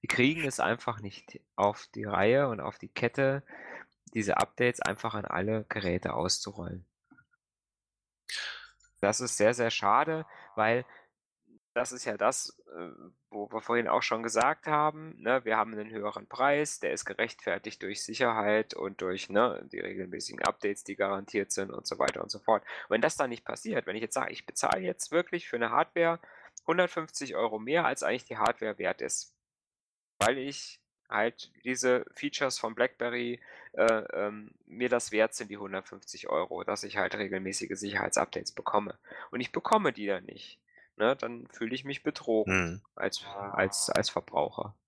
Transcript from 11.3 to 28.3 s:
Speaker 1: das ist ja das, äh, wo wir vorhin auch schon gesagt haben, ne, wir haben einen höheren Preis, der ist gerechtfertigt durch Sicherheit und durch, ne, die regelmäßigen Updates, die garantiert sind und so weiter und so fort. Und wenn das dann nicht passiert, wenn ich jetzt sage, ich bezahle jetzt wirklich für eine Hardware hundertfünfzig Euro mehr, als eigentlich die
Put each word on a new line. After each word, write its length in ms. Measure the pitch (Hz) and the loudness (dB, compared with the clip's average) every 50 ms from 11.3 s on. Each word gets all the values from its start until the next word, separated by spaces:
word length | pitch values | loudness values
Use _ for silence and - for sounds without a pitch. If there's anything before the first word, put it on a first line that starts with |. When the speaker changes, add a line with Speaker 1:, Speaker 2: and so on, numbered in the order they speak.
| _ _ _ _ 120 _ _ _ _ | _ _ _ _ _ _ _ _ _
Speaker 1:
das 200 | - - - 127 | -2 -2 -2 -6
ist 100 | 123 - | -6 -6
ja 140 | 127 104 | -6 -2
das, 440 | 101 101 117 135 - - - - - _ - 69 | 2 2 2 2 2 -6 -8 -12 -18 _ -16 -12
äh, 120 | 85 87 85 64 - - 90 _ _ _ _ | -12 -10 -12 -12 -16 -20 -20 _ _ _ _
wo 200 | 104 107 104 - | -10 -10 -8 -6
wir 120 | 107 110 | -8 -8
vorhin 260 | - - 117 120 117 | -2 2 2 2 4
auch 160 | - - 123 120 | 4 2 2 2
schon 200 | - 120 113 117 | 2 0 0 -2
gesagt 440 | 117 113 113 117 151 156 - - | 0 2 4 4 4 2 0 -2
haben, 480 | 156 151 151 151 151 151 156 156 160 - - | 0 2 2 2 2 0 -4 -14 -14 -16 -6
ne, 240 | - 110 127 131 120 | 0 2 2 2 2
wir 100 | 110 110 | 2 2
haben 160 | 110 107 113 | 2 2 0
einen 180 | 110 104 104 107 | -2 -8 -8 -8
höheren 380 | 110 107 101 104 104 - 104 | -8 -6 -6 -4 -6 -6 -12
Preis, 540 | _ - 123 127 139 143 147 151 147 - - | _ -2 2 4 4 4 4 2 -2 -4 -4
der 100 | - 80 | -2 -2
ist 140 | - - - | -2 -2 -4
gerechtfertigt 760 | - 95 - 117 123 - - - - 87 98 - 107 - - | -8 -2 -2 -4 -4 -4 -6 -4 -2 -2 -2 -4 -10 -12 -8
durch 220 | - 95 104 - - | -8 -8 -8 -8 -8
Sicherheit 720 | - 113 - 131 120 113 110 101 104 107 107 110 _ - | -8 -2 0 2 2 2 2 2 4 4 2 2 _ -4
und 260 | - - 98 98 - | -6 -6 -6 -6 -4
durch, 300 | - 92 92 95 - - | -4 -4 -4 -4 -6 2
ne, 360 | 98 101 120 120 78 - - - | 4 4 4 4 2 -4 -8 -10
die 80 | - - | -8 -6
regelmäßigen 640 | 50 - 95 95 92 92 90 - - - - - - | -6 -6 -6 -6 -8 -8 -8 -8 -8 -8 -6 0 0
Updates, 400 | - - _ - 101 101 - - | 0 0 _ -2 -2 -2 -2 -6
die 140 | - 101 | -10 -2
garantiert 560 | - 101 98 98 95 101 - - 104 98 - - | -2 0 0 0 -2 -4 -2 -2 -2 0 0 -2
sind 180 | - 98 98 | -4 -4 -4
und 160 | - - - | -6 -8 -6
so 100 | - - | -6 -2
weiter 240 | - - - - - | 0 0 0 0 -2
und 80 | - - | -6 -6
so 100 | - 104 | -8 -6
fort. 240 | _ - 113 101 - | _ 2 2 2 2
Und 260 | - - - - - | -4 -12 -12 -2 0
wenn 120 | 101 113 | 2 2
das 140 | 120 151 - | 4 2 2
dann 140 | - 147 127 | 0 -2 -2
nicht 160 | 120 113 _ | -2 -6 _
passiert, 400 | - - - - 220 208 131 - | -8 -8 -6 -6 -2 -2 -2 -2
wenn 100 | - 95 | -2 -4
ich 60 | 110 | -4
jetzt 140 | 113 - - | -4 -2 -2
sage, 180 | 131 - - - | -2 -2 -2 -6
ich 120 | - - | -10 -12
bezahle 360 | - - - - - - 185 | -10 -4 -2 2 2 2 2
jetzt 300 | 185 180 - - - - | 0 -4 -4 -4 -6 0
wirklich 360 | 147 165 175 - - 170 - | 0 0 0 0 -4 -6 -6
für 80 | - - | -4 -2
eine 160 | 120 117 113 | -2 0 2
Hardware 480 | 117 143 165 - _ 170 170 165 165 165 - - - - - - _ - _ | 2 2 2 2 _ 2 2 2 2 0 -6 -20 -20 -20 -20 -20 _ -10 _
hundertfünfzig 680 | - 165 180 180 170 - 175 160 156 - - 147 127 92 | 0 4 4 4 2 2 -4 -6 -6 -8 -8 -8 -4 0
Euro 220 | 78 113 113 107 | 0 0 0 0
mehr, 280 | 107 107 123 151 175 165 | -2 -2 2 2 2 2
als 180 | 131 135 - - | 2 0 0 0
eigentlich 220 | 76 117 123 - | 0 0 0 -4
die 120 | - | -8